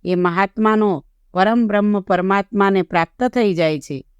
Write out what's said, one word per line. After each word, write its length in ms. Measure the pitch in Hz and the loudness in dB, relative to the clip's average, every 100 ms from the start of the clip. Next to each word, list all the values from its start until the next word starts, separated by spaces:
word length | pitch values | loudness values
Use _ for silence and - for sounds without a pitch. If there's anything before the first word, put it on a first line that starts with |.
એ 100 | 180 | -2
મહાત્માનો 880 | 180 180 170 196 - 220 214 208 160 - _ _ | 0 0 0 -2 0 0 2 0 -2 -8 _ _
પરમ 320 | 180 196 233 226 | -2 0 2 0
બ્રહ્મ 340 | 208 208 202 | 0 0 -2
પરમાત્માને 840 | 190 180 185 196 196 202 196 190 | -2 -2 0 -2 -2 0 2 2
પ્રાપ્ત 460 | 175 175 165 - 247 | 0 -2 -2 -4 -4
થઈ 260 | 247 208 | 0 -2
જાય 260 | 170 160 151 | 0 -2 -2
છે. 260 | - 139 - | -8 -14 -14